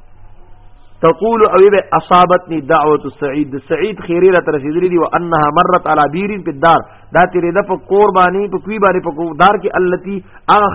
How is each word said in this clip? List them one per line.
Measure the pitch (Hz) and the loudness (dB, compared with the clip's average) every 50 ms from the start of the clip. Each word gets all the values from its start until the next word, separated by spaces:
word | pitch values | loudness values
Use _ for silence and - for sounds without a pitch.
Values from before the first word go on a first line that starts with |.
| - - - - - - - - - - - - - - - - - - - - - | -20 -20 -20 -20 -20 -20 -20 -20 -20 -20 -20 -20 -20 -20 -20 -20 -20 -20 -10 -2 -2
تقول | 165 165 - 196 226 233 226 214 202 - | -2 0 0 -2 -2 0 2 2 2 4
او | 185 190 202 196 | 4 4 4 4
به | 190 185 - - | 2 0 -2 -4
اصابتني | 160 - - 185 180 180 175 180 175 - - 165 156 | -4 0 2 4 4 4 4 2 0 -2 -4 -8 -6
دعوة | 139 131 165 156 143 156 151 143 147 139 | -2 0 0 0 2 2 0 0 -2 -8
السعيد، | - - 147 139 131 151 147 135 131 | -8 -8 -8 -6 -4 -4 -4 -6 -8
د | 139 - - | -12 -6 -6
سعید | 165 143 180 220 202 190 - | -4 -4 -4 -4 -6 -8 -6
خیری | - 170 175 185 190 185 | -4 0 2 4 4 4
را | 175 - | 2 0
ترسیدلی | 165 151 143 131 147 151 175 180 185 | -2 -4 -4 -4 -4 -2 -2 -2 0
دی، | 175 | 0
وانها | 170 156 - - 165 175 170 170 156 151 147 147 | 0 0 0 -2 -4 -2 -2 0 0 0 2 2
مرت | 165 175 180 180 170 - 151 | 2 2 2 0 0 0 0
على | 156 151 147 143 147 | 0 0 0 0 -2
بير | 180 202 202 214 196 175 | -4 -4 -6 -6 -8 -8
في | 170 147 | -8 -4
الدار، | 135 156 170 165 135 107 - - - - - - | 0 2 2 2 2 0 -6 -14 -20 -14 -2 0
دا | 160 180 180 185 | 0 0 2 0
تیرې | 180 165 170 170 | -2 -2 0 -2
ده | 196 202 190 | -2 -2 -2
په | 190 170 - - | -6 -8 -4 -2
کور | 185 202 208 208 185 | 2 2 2 2 4
باندې، | 185 180 175 180 196 208 202 175 | 2 2 2 0 -2 -4 -4 -6
په | 180 143 | -8 -8
کوی | 185 214 220 196 | -8 -4 0 0
باندې، | 190 180 180 - | 0 0 0 -4
په | 170 147 | -6 -6
کو-، | 147 170 165 156 143 175 | -6 -8 -8 0 2 2
دار | 196 208 202 | 2 2 2
کې، | 175 196 - 170 | -2 -4 -2 -2
التي | 185 180 180 180 - 185 202 190 190 - - - - - 180 | 0 0 -2 -4 -6 -8 -10 -10 -12 -14 -20 -8 -2 0 2
اغا | 208 208 196 180 | 2 2 0 0